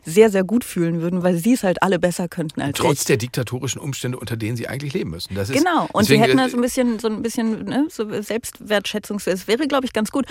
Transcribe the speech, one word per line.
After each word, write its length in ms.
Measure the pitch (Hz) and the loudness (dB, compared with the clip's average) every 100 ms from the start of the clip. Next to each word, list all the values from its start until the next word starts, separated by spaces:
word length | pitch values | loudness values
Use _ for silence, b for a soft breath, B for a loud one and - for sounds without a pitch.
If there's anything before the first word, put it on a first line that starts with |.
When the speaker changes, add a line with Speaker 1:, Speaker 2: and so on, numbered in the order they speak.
Speaker 1:
sehr, 260 | - 170 220 | 0 6 8
sehr 120 | 190 | 6
gut 220 | 185 233 | 2 0
fühlen 360 | - 180 170 170 | 0 -2 0 0
würden, 220 | 170 180 | 0 0
weil 140 | 180 170 | 2 2
sie 160 | 190 | 2
es 100 | 254 | 2
halt 180 | 196 170 | 2 2
alle 200 | 185 180 | 2 2
besser 260 | 175 175 175 | 0 -2 -4
könnten 340 | - 156 - | -4 -6 -4
als 160 | 139 139 | -4 0
Speaker 2:
Trotz 260 | 165 147 | 2 2
Speaker 1:
ich. 20 | |
Speaker 2:
der 140 | - 135 | 2 0
diktatorischen 640 | 123 - 120 127 131 - | 0 -4 -4 -4 -6 -6
Umstände, 380 | 143 131 123 127 | -6 -6 -6 -6
unter 180 | 110 113 | -6 -4
denen 200 | 107 120 | -4 -4
sie 100 | - | -6
eigentlich 280 | 139 143 | -6 -4
leben 160 | 185 175 | -4 -4
müssen. 260 | 82 - 98 | -8 -8 -4
Das 120 | 98 | 0
ist 80 | 247 | 2
Speaker 1:
Genau, 320 | 359 320 180 | 2 2 0
und 140 | - 208 | 2 4
sie 80 | |
Speaker 2:
deswegen, 80 | 214 | 6
Speaker 1:
hätten 160 | 240 262 | 6 4
Speaker 2:
äh, 20 | |
Speaker 1:
da 60 | 254 | 2
so 80 | 247 | 0
ein 60 | |
bisschen, 360 | 240 - 247 214 | -2 0 0 0
so 80 | 226 | -4
ein 160 | 214 | -4
bisschen, 420 | 226 - 226 220 202 | -6 -2 -2 -2 -4
ne, 200 | 247 320 | -2 -2
so 140 | - | -4
Selbstwertschätzungs-, 1300 | 214 208 208 220 - - 202 208 - 214 - 202 180 | -6 -6 -4 -6 -6 -12 -2 -2 0 -6 -6 -6 -4
es 160 | 185 190 | -4 0
wäre, 220 | 240 294 | 0 0
glaub 160 | 277 | 0
ich, 80 | 262 | 0
ganz 180 | 220 214 | -2 -2
gut, 160 | 277 254 | -2 -4